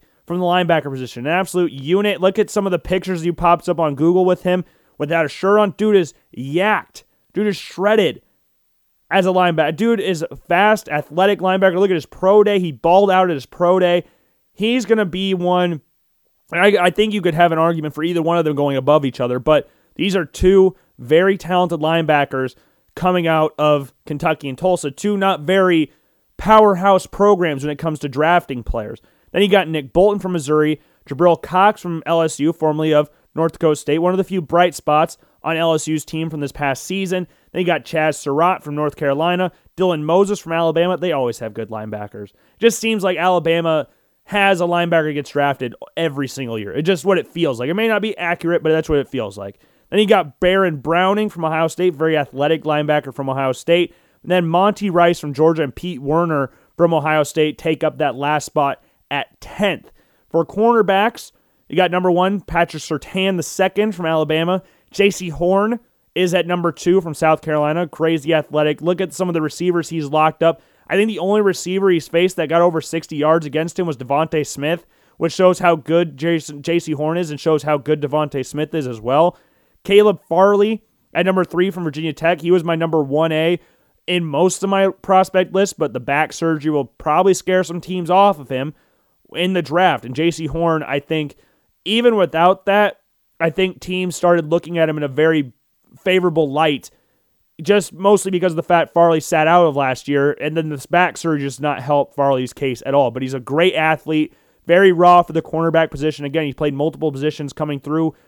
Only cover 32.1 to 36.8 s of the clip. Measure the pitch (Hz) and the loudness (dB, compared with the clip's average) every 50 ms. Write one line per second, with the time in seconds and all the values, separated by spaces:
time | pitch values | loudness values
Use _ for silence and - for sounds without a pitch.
32.1 | 170 165 165 156 - - 143 160 165 - 160 156 151 156 156 156 151 147 151 - | 0 0 0 -2 -2 -2 -2 -2 -2 0 -2 -2 0 0 0 2 2 2 2 0
33.1 | _ _ _ _ - 147 165 165 - - - 156 151 - - - 147 165 170 180 | _ _ _ _ -4 -4 -2 -2 -2 0 0 0 0 0 -2 -2 -2 0 0 0
34.1 | 190 185 190 - 190 185 156 - 160 175 180 180 151 - - - 147 151 165 165 | 0 0 -2 -2 -4 -6 -4 0 2 2 2 2 0 -4 -2 0 2 2 2 0
35.1 | - - _ _ _ _ - 151 165 160 170 165 160 156 - 156 156 151 - - | -4 -10 _ _ _ _ -8 -6 -4 0 0 0 0 0 -2 -4 -4 -6 -6 -6
36.1 | - 160 160 165 160 151 143 135 - - 147 139 131 - | -8 -6 -6 -6 -6 -8 -8 -10 -6 -4 -4 -4 -4 -4